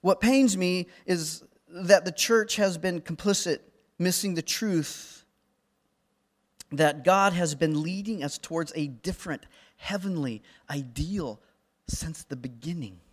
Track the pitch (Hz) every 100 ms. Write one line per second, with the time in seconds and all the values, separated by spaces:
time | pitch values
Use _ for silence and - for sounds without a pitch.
0 | 175 180 220 269 262 190 180 180 175 -
1 | - 180 156 160 - _ _ 175 180 196
2 | 180 - - 226 214 - 196 170 185 175
3 | - 160 208 202 175 147 _ _ _ _
4 | 180 180 202 165 - - 220 170 147 -
5 | - - _ _ _ _ _ _ _ _
6 | _ _ _ _ _ _ - 143 156 147
7 | 131 190 196 180 170 147 160 151 156 190
8 | 202 214 143 - - 165 160 160 147 120
9 | 180 185 180 - - _ _ _ - 196
10 | 190 175 135 107 _ - _ 143 131 117
11 | 165 202 143 104 _ _ _ _ - -
12 | 160 160 - 131 123 117 139 170 117 92
13 | _